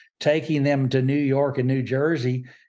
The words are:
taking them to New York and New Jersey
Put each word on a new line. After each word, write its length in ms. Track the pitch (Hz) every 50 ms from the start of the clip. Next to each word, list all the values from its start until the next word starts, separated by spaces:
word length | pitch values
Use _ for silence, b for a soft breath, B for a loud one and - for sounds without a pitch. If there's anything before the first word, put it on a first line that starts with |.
| B B B -
taking 420 | - 147 151 160 160 160 151 143
them 260 | 139 143 143 139 135 120
to 120 | 135 131
New 160 | 127 131 139 147
York 400 | 143 135 135 139 143 139 131 135
and 80 | 123
New 160 | 127 135 131
Jersey 600 | 131 127 131 135 147 160 165 139 123 127 127 127 127 B B B B